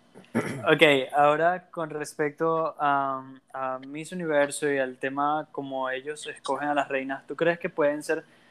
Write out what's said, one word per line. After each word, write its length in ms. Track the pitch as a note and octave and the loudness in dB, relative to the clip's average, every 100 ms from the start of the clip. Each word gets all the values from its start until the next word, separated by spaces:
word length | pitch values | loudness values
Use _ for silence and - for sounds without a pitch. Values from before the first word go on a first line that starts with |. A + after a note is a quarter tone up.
| _ - - | _ -20 -6
<laughs> 340 | - - C#3 A2 | -4 -2 -2 2
Ok, 120 | D#3 D#3+ C3+ B2+ C#3+ | 6 6 6 2 4
ahora 540 | D3 D3+ E3 F3+ F3+ | 4 6 2 0 -6
con 200 | - D#3 | -8 -6
respecto 840 | D3+ D3 - D3+ C#3+ E3 E3 D#3+ - | -6 -6 -2 -2 0 0 0 -2 -2
a, 440 | D3 C#3 C#3 C3 C3 C3 _ | 0 2 0 -4 -10 -18 _
a 260 | C3+ C3 C3 C3+ | -8 -6 -6 -10
Miss 240 | D3 D#3+ | -12 -8
Universo 580 | F#3 E3 D3 C#3+ C#3+ D3 | -6 0 2 2 0 0
y 80 | C#3 | 0
al 180 | C3 B2+ | 0 -4
tema 500 | C3+ C#3 C#3+ D3+ D3 | -4 0 0 0 -4
como 380 | - C#3 C3+ C3 | -8 -8 -4 -4
ellos 360 | C3 C#3 D3+ D#3 | -6 -8 -10 -12
escogen 400 | C3 - C3+ D3 | -8 -4 -2 0
a 60 | |
las 140 | D3 C3+ | 0 0
reinas, 360 | C#3 C3+ C3+ - | -2 -4 -8 -8
¿tú 80 | D3 | -2
crees 240 | E3 E3+ | 0 0
que 100 | F3+ | -2
pueden 340 | - D3 D3+ | 0 2 2
ser 220 | D3+ D#3+ - _ _ | -2 -2 -4 _ _